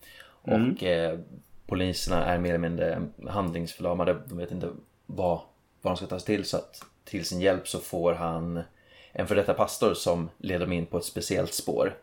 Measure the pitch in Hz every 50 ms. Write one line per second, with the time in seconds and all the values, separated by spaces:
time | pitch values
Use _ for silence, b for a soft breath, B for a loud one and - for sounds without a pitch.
0 | B B B B B B B B B - - 110 117 131 - - - 90 85 82
1 | 85 82 80 85 85 - - - - _ - - - - 101 92 92 92 85 -
2 | - 87 90 85 - 90 90 85 87 87 85 85 85 85 85 82 82 85 82 85
3 | 87 82 - - - - - 104 95 87 85 85 85 82 - - - 87 87 90
4 | 87 90 87 82 - - - 87 87 - 87 90 87 85 - - - _ _ _
5 | _ - - 95 92 90 85 82 - - _ _ _ _ _ _ - 95 90 87
6 | 98 - 92 90 - - 107 98 92 - - - - - - - - - _ _
7 | _ - - 95 80 - 92 87 90 98 90 90 - - - 82 - - - 87
8 | 85 87 85 85 85 82 82 82 82 85 85 85 85 - b b b b b b
9 | b b b - 95 85 104 101 98 - 87 - 104 - - - 120 104 87 -
10 | - 92 87 85 82 82 - _ - 92 92 87 87 87 90 85 85 - - 85
11 | - - - - - - 95 90 - - - - - - - - 71 - - -